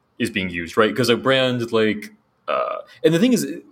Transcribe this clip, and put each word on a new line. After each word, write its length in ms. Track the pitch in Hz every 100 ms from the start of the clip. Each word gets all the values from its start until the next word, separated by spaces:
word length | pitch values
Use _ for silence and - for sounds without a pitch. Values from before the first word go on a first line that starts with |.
| _ -
is 120 | 113
being 180 | 104 92
used, 300 | 87 82 -
right? 160 | 107 107
'Cause 140 | 120
a 60 | 113
brand 560 | 131 135 131 123 117
like, 380 | 113 110 104 107 _ _ _ -
uh, 300 | 67 60 - - -
and 80 | 160
the 60 | 165
thing 140 | 247
is, 120 | 220 139 170 -